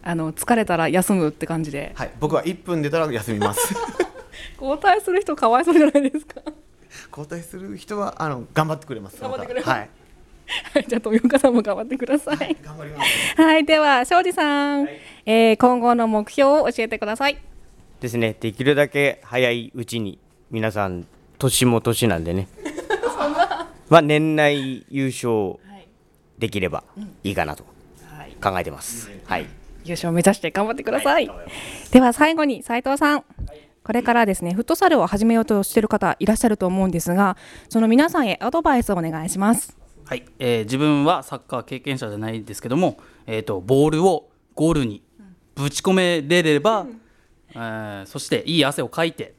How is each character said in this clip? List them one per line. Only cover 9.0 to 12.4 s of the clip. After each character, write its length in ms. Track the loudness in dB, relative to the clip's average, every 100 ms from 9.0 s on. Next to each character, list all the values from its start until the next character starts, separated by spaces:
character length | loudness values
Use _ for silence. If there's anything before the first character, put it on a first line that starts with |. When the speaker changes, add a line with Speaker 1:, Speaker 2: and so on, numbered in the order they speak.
Speaker 2:
ま 100 | -12
す。 100 | -12
Speaker 1:
頑 100 | -10
張 80 | -10
っ 20 |
て 60 | -8
く 80 |
れ 60 | -6
ま 60 | -2
す。 40 |
Speaker 2:
は 60 | -2
い。 120 | -4 -18 -20 -20 -20 -20 -10 -10 -2
Speaker 1:
は 40 | -2
い、 60 | 0
じ 80 |
ゃ 40 | -4
あ、 20 |
富 180 | 0 2
岡 200 | 4 4
さ 100 | 4
ん 40 |
も 80 | 2
頑 140 | 0 -4
張 60 |
っ 40 | -4
て 100 | -6
く 100 | -2
だ 120 | -2
さ 140 | -2
い。 20 |
Speaker 2:
は 80 | -6